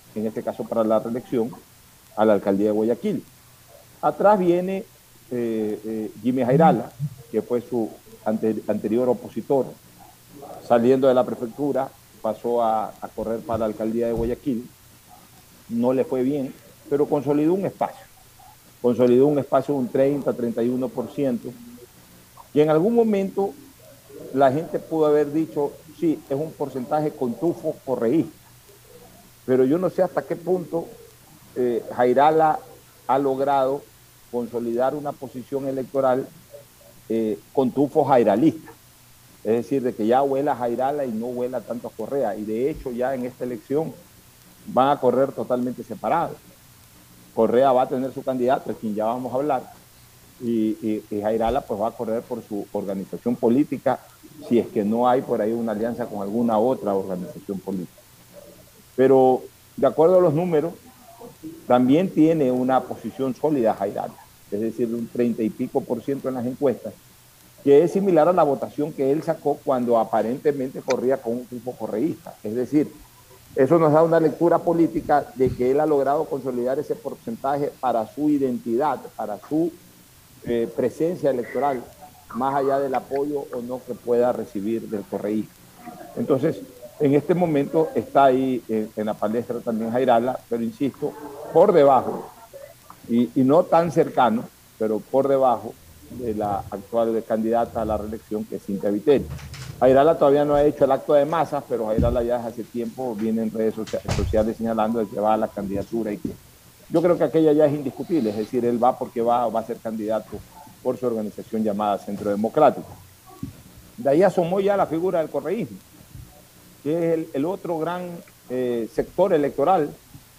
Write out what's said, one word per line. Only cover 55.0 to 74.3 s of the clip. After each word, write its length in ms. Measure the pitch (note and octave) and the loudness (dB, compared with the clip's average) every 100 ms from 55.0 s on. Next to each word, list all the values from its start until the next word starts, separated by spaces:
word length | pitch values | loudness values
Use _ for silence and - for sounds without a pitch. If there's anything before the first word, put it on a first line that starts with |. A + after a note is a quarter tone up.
| B2 | 2
hay 140 | B2+ | 2
por 180 | - A#2 | 0 -2
ahí 120 | G#2+ | 0
una 200 | A#2 A2+ | -2 -4
alianza 340 | G#2 A2+ A#2 A2 | -4 -4 -4 -8
con 160 | G#2 | -6
alguna 360 | G2 A2+ A#2 G#2+ | -4 0 2 2
otra 360 | A#2+ C3 G#2 | 2 0 -2
organización 640 | G2 F#2+ F2+ F2+ - - F#2+ | -2 -4 -8 -8 -12 -10 -10
política. 400 | F#2+ F#2+ E2+ - - - - - - - - - - - | -6 -8 -8 -16 -20 -20 -20 -20 -20 -20 -20 -20 -10 2
Pero, 460 | C3 C3+ C3 B2+ - - - - | 6 8 6 4 -2 -20 -16 0
de 100 | C3 | 0
acuerdo 320 | - D#3+ F#3 | 4 6 6
a 40 | |
los 120 | F3 | 4
números, 380 | D3 F3+ D#3 E3 - - - - - - - - - - | 2 0 0 -2 -6 -20 -20 -20 -20 -20 -16 -18 -10 2
también 420 | B2 B2+ D3 F#3+ | 4 6 4 2
tiene 400 | E3 D#3 E3 C3 | 4 4 4 2
una 300 | B2+ B2+ C3 | 2 2 2
posición 520 | B2+ A2+ A2+ - C3+ | 0 -8 -8 -4 -4
sólida 400 | A#2+ D3+ C#3+ A2+ | -2 0 2 2
Jairala, 400 | - G#2 - - - - - - | 0 -4 -4 -8 -12 -20 -20 -10
es 100 | G2+ | -4
decir, 320 | A2+ A2 A#2+ | -4 -2 -4
un 140 | A#2 A#2 | -4 -6
treinta 360 | B2 A#2+ A2+ | -2 0 0
y 60 | A2 | -2
pico 320 | - B2+ C#3 | -4 -4 -4
por 200 | - A#2+ | -4 -6
ciento 260 | A#2+ C#3 C3 | -4 -4 -4
en 60 | |
las 120 | B2+ A#2+ | -4 -6
encuestas, 480 | C3 C#3+ A2 G#2+ - - - _ _ - - | -2 -2 -2 -8 -14 -20 -20 _ _ -20 -4
que 180 | C#3 C#3 | 6 6
es 100 | E3+ | 6
similar 360 | G3 G3 E3 D#3+ | 2 2 4 4
a 40 | |
la 120 | F3+ | 4
votación 480 | D3 C3 A2 - D3 | 2 2 -4 -6 -6
que 180 | D3 C3+ | -2 0
él 120 | D3+ | 0
sacó 340 | D#3 D#3 C#3+ C#3+ | -2 -4 -2 -2
cuando 340 | - C3 A#2+ A#2 | 0 0 2 2
aparentemente 800 | G#2+ A2+ A2 C3+ D3+ C#3 C3 - | 2 0 -2 0 -2 -2 -4 -8
corría 360 | - A#2+ A#2+ C3+ | -4 -2 0 -2
con 120 | A#2 | -2
un 140 | A#2+ A#2+ | -6 -6
grupo 220 | B2 B2 | -12 -10
correísta. 640 | B2 G#2+ G2+ D#3 - - - | -10 -6 -4 -4 -4 -12 -12
Es 100 | G#2+ | -8
decir, 380 | A#2 B2 D3 C#3+ - - - - - - - | -4 -2 0 -2 -6 -20 -20 -20 -20 -8 0
eso 220 | C3 E3 | 4 4
nos 140 | D#3+ | 6
da 120 | D#3 | 6
una 160 | E3 E3 | 6 4
lectura 380 | D#3 | 2